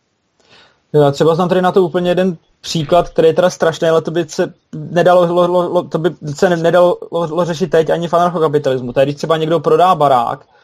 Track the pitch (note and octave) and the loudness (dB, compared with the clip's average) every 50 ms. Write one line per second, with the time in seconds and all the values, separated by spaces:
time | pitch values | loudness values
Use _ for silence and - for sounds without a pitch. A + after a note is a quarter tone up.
0 | _ _ _ _ _ _ _ _ _ _ - - - _ _ _ _ _ - D3 | _ _ _ _ _ _ _ _ _ _ -20 -20 -20 _ _ _ _ _ 0 2
1 | D3 C#3+ C#3 - D#3+ D#3 E3 D#3+ F#3 E3+ F#3 F#3 F#3 F3+ - F#3+ F#3 D#3+ C#3+ F3+ | 2 2 2 2 0 0 2 0 0 0 0 0 0 2 2 2 0 0 -2 -2
2 | F3 F3+ F3 F3 F#3 F#3+ E3+ - _ _ _ _ - - - E3+ D3 - F3 F3 | -2 0 0 0 0 -2 -4 -6 _ _ _ _ -14 -8 -6 -6 -2 2 2 2
3 | E3+ - - - D#3+ D#3+ D#3 E3 F3+ F3+ - - F#3 E3 D#3 - E3+ E3 D#3+ D#3+ | 2 0 0 2 2 2 2 2 0 0 -2 -2 -2 -2 -2 -2 0 0 0 0
4 | D3 F3 D#3 F3 E3 D3 - - F3+ E3+ - _ _ _ - D#3 D3+ - D#3 F3 | 0 -2 -4 -4 -6 -4 -4 -4 -6 -6 -6 _ _ _ -14 -14 -12 -4 -2 2
5 | E3+ F3+ F3+ F3+ F3 E3+ F3 F3 F3 F3 F3+ F3+ F3 E3 E3+ F3+ E3 - - E3 | 4 4 4 4 4 2 2 0 2 2 2 0 0 0 -2 -4 -4 -2 -6 -4
6 | D#3 F3 F#3 - - D3 C#3 - G3 F#3 F3 E3 D#3+ E3+ E3 F3+ F3+ F3 - - | -4 -4 -4 -6 -10 -12 -2 0 0 0 2 0 0 2 2 4 4 2 2 -2
7 | - - - E3+ E3+ D3+ D3 E3+ F3 D#3+ E3+ C#3+ F#3 D3 - D#3+ D#3+ D#3 D#3+ E3 | -6 -8 -6 -6 -6 -4 -4 -4 -4 -4 -4 -6 -4 0 0 0 2 2 -2 -4
8 | E3+ D#3+ E3+ E3+ F3 F3 E3+ F3 D#3+ D#3 C#3+ D3 C#3+ C3+ C3 B2+ B2 B2 A#2+ C#3 | -2 -2 0 0 0 0 0 0 -2 0 0 -2 -2 -2 -2 -4 -4 -4 -2 0
9 | C3+ C#3 C#3+ - - D#3 E3 D#3+ D#3+ D#3 E3+ D#3+ D3 E3 D#3 D#3+ F3 F#3 F#3 D3 | 0 0 -2 -6 -4 -2 -2 -2 0 -2 -2 -2 0 0 0 2 2 2 2 2
10 | D3 C#3 C3+ B2 A#2 A2 - - - _ _ _ | 2 2 2 2 0 -2 -6 -8 -12 _ _ _